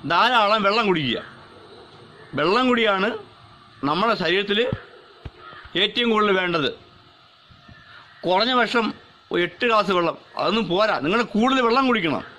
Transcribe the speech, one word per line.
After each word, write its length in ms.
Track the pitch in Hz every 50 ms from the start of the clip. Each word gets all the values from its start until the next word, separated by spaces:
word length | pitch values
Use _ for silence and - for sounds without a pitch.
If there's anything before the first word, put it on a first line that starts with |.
| - 139
ധാരാളം 500 | 165 175 208 240 254 233 208 202 214 220 196
വെള്ളം 180 | 196 208 233 226 202
കുടിക്കുക. 300 | 185 160 143 123 107 90 - - - - - - - - - - - - - - - - - - - - - - - 135
വെള്ളം 260 | 147 170 202 240 262 254
കുടിയാണ് 400 | 247 233 226 208 196 190 190 226 440 427 - - - - - - - - - - - - - 143
നമ്മുടെ 260 | 151 175 208 226 214 160
ശരീരത്തിൽ 380 | 180 160 175 196 202 202 202 214 247 - - - - - - - - - - - - - - - - - - - - - - 165
ഏറ്റവും 280 | 202 214 185 240 240 233 220
കൂടുതൽ 200 | 214 214 208 190 190
വേണ്ടത്. 300 | 185 180 170 160 139 123 - - - - - - - - - - - - _ _ _ _ - - - - - - - - - - - - - - -
കുറഞ്ഞ 260 | 165 180 196 220 247 254 247
പക്ഷം 260 | 226 202 - 240 220 - - - - - - - _ _
ഒരു 100 | - 175 175
എട്ട് 160 | 165 - - 247 233
ഗ്ലാസ് 220 | 226 214 202 180 190
വെള്ളം, 200 | 180 170 160 143 - - - - -
അതൊന്നും 260 | 139 160 202 226 220 -
പോരാ, 240 | 170 190 214 214 180 123 127
നിങ്ങൾ 140 | 156 202 240 233 - -
കൂടുതൽ 260 | 202 226 262 269 262 240
വെള്ളം 180 | 233 233 262 269 254
കുടിക്കണം. 340 | 240 220 165 160 131 92 - - -